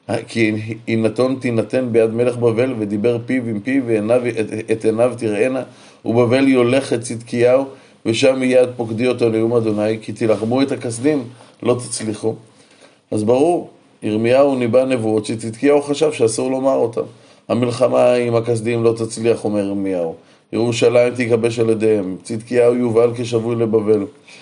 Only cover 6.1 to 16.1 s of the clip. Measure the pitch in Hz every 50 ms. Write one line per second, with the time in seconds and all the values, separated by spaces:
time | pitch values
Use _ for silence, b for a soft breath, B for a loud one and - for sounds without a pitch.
6.1 | 113 120 120 113 120 131 139 135 135 123 127 120 127 139 131 - 139 117 117 -
7.1 | 120 110 - - - 120 117 123 127 135 135 135 B B B B B B B 113
8.1 | 113 - - 131 131 131 131 127 127 127 123 120 123 123 120 107 113 107 123 127
9.1 | 120 - 120 117 110 110 113 113 120 120 110 110 104 104 107 107 110 110 - -
10.1 | 110 - 120 110 107 101 113 113 123 131 139 139 143 120 123 123 113 117 123 147
11.1 | 151 139 117 123 B B B B B B - 117 123 123 120 - - - 113 110
12.1 | 107 - - 110 113 - - b b b b b b b b b b b b -
13.1 | 113 107 107 107 123 131 147 170 175 143 - - - _ _ _ _ - - 110
14.1 | 107 110 113 117 123 135 143 143 135 127 123 113 113 131 131 131 131 120 110 110
15.1 | 107 110 107 - 120 110 - 113 113 - 139 143 147 147 143 143 143 139 156 156